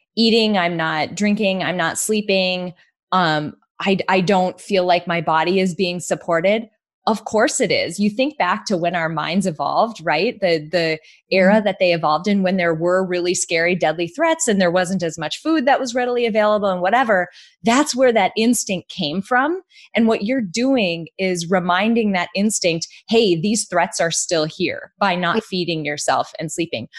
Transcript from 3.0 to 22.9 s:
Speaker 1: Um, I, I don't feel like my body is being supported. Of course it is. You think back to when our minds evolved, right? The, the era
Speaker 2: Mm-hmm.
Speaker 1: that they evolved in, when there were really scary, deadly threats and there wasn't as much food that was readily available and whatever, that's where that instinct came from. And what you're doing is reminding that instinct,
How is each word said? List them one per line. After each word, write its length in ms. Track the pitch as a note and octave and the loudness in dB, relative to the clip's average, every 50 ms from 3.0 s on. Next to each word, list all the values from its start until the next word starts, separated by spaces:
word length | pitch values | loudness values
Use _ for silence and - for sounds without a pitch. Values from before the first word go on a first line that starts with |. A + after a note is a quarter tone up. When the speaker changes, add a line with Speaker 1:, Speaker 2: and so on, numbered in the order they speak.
| _ - | _ -2
Speaker 1:
Um, 440 | F3+ F#3 F3 D#3+ D#3 D3+ D3+ - - _ _ _ _ - | 0 2 2 2 0 0 -2 -4 -8 _ _ _ _ -4
I, 200 | D#3+ G3+ G3 - - - | 0 0 0 0 0 0
I 120 | F#3+ F#3+ | 0 2
don't 380 | E3+ G3 G3 F#3 F#3 F3+ - - | 2 2 2 2 2 0 -4 -8
feel 240 | - - G3+ F#3 F3+ | -6 -2 -2 0 2
like 220 | F3+ F3 F3+ F3+ | 2 2 2 0
my 160 | F3+ E3+ E3+ | -2 -4 -2
body 380 | D#3+ E3+ D#3 D#3+ D#3+ F3 G3 F#3+ | 0 0 2 2 2 2 2 2
is 160 | F#3+ F#3 D#3 | 2 0 0
being 240 | - F#3 F3 F3 F3 | -2 -2 -2 -4 -6
supported. 680 | - - F3+ D#3+ - F3+ E3 E3 F3 G3 G#3+ A#3 A#3 - _ _ _ _ _ _ - | -4 -4 -6 -4 -2 -2 0 2 2 2 2 0 -2 -8 _ _ _ _ _ _ -2
Of 180 | G3+ A3 - - | -2 -2 -2 -2
course 380 | - A3 G#3+ B3 D#4 - - | -2 0 2 2 2 0 0
it 100 | A#3 D#3+ | 0 0
is. 300 | C3+ F#2 G2 C#3+ E3+ G3+ | 0 0 0 -2 -2 -2
You 80 | G#3 G#3 | -2 0
think 280 | G#3 B3+ C4 D4+ - | 0 0 -2 -2 0
back 280 | - F3+ F3+ G3+ G#3 - | -2 0 0 0 -2 -2
to 100 | - G3 | -4 -2
when 180 | E3 F3 E3+ F3+ | 0 0 -2 -2
our 140 | E3+ D#3+ | -2 -2
minds 400 | D#3+ E3 D3+ D3+ D#3 F3 G3+ F#3 | -2 -4 -4 -4 -2 -2 0 0
evolved, 540 | F#3 D3 - C#3+ C#3+ C#3+ E3+ G#3+ A#3 G#3+ - D#3 | -2 -4 -4 -4 -2 0 0 0 0 -2 -6 -2
right? 340 | E3 D3 D#3+ G3 A#3+ - - | -2 0 0 0 -2 -2 -2
The, 260 | F#3+ F3 E3 D#3 D3+ D#3 | 0 0 0 0 -2 -2
the 300 | F3+ F3 E3 D#3+ D#3 D#3 _ - - _ _ - | -2 0 0 0 -2 -4 _ -16 -20 _ _ 0
era 220 | F#3 F#3+ F#3 F#3+ G#3+ | 2 4 6 6 6
Speaker 2:
Mm-hmm. 100 | A3 G3+ | 4 4
Speaker 1:
that 140 | G3+ F#3+ G3 | 0 0 2
they 140 | F#3 F3 E3+ | 2 2 2
evolved 340 | D#3+ F3+ D#3+ D3+ F3 F#3 | 2 2 2 0 2 2
in, 160 | G#3 G3+ G3+ F#3 | 0 0 2 2
when 140 | F3+ G3 | 0 0
there 160 | F#3 E3+ E3+ D#3+ | 0 0 0 0
were 280 | D#3 E3+ F3 F3+ F#3+ | 0 0 2 2 2
really 320 | F#3+ F3 F3+ F3+ F3 F3+ F3+ | 0 0 -2 -2 0 0 -2
scary, 420 | - - - F3 E3 E3+ F3 F3+ | -2 -2 -2 0 0 2 2 0
deadly 340 | E3 F3 D#3 D#3 F3 E3+ E3 | 2 0 0 0 0 -4 -4
threats 360 | - C#4+ E4 E4 D#4+ D#4+ - | -2 0 0 0 2 0 0
and 140 | A#3+ G3+ G3 | 0 2 2
there 100 | F#3 E3+ | 2 4
wasn't 320 | E3+ F#3 F3+ F3 G3 F3 F3 | 2 2 0 0 -2 -4 -4
as 140 | D#3+ - | -4 -6
much 240 | E3 D3+ D#3 - - | -6 -8 -8 -8 -6
food 240 | - D#4 D#4+ D#4 B3 | -2 0 0 2 4
that 140 | C#4 B3+ - | 4 2 2
was 160 | C4 A#3+ A#3 | 0 -2 -2
readily 300 | B3+ B3 B3 B3 A#3+ A#3 | -2 -2 0 0 0 0
available 420 | A3+ G#3 G#3+ G#3 G#3+ G#3+ G#3 G#3 | 0 2 2 2 2 2 2 2
and 140 | G3 F#3 F3+ | 0 0 0
whatever, 480 | F3 G3 A3+ B3+ C4 A3+ G3+ F3+ F3+ - - - - - _ _ E3+ | 0 2 2 2 2 2 2 0 0 -2 -8 -20 -20 -20 _ _ 0
that's 320 | A3 A#3+ C#4 D4+ D4+ B3 | 2 2 2 2 0 2
where 160 | B3 C4 B3 | 2 2 4
that 220 | A3+ G#3+ F#3+ - - | 4 4 2 2 2
instinct 540 | A3 A3+ B3 A3+ - - - F#3+ E3 - - | 2 2 2 2 0 -2 -4 -6 -6 -8 -10
came 320 | - F#3+ D#3+ C#3+ D#3+ G3 | -8 -6 -4 -4 -4 -4
from. 400 | - - B3+ B3 C#4 D#4 F4+ F#4+ - _ _ - - _ - | -2 0 0 0 0 0 -2 -6 -8 _ _ -20 -12 _ 0
And 140 | G#3+ A#3 A3+ | 2 2 2
what 160 | A3+ - G3+ | 2 0 0
you're 160 | A3 C4 C4+ | -2 -2 -2
doing 640 | G#3+ E3+ E3 A3+ B3 C4+ C4+ A#3+ G3 E3+ E3+ E3 D#3+ - _ | -4 -4 -2 -2 0 2 2 2 2 0 -2 -4 -8 -12 _
is 320 | - F#3+ F#3 F3+ E3+ E3+ E3 | -4 -2 -2 -2 -2 -2 0
reminding 640 | G3 F#3 F3 F3+ F3 F#3 G#3 A3+ A3+ A#3 G#3+ G3+ | 0 0 0 0 0 2 2 2 2 2 2 0
that 160 | F#3+ F3 - - - | 0 -2 -2 -4 -2
instinct, 520 | F#3+ G#3 A3 - - - E3+ E3 E3 - - | 0 0 0 0 0 0 0 0 -2 -6 -10